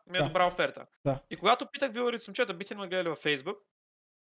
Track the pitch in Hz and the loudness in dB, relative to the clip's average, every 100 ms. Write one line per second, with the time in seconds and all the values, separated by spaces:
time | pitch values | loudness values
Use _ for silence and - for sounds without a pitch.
0 | - 180 143 185 180 180 143 - - _ | -6 -2 2 4 4 4 0 -2 -16 _
1 | 143 131 - 160 196 247 262 277 277 220 | -2 -2 -4 0 4 4 2 -4 -4 0
2 | 240 233 - 190 233 175 196 208 185 185 | -2 -2 -4 -2 -2 -2 -8 -8 -4 -2
3 | 175 143 151 143 147 214 _ _ _ _ | -2 0 0 0 -2 -10 _ _ _ _
4 | _ _ _ | _ _ _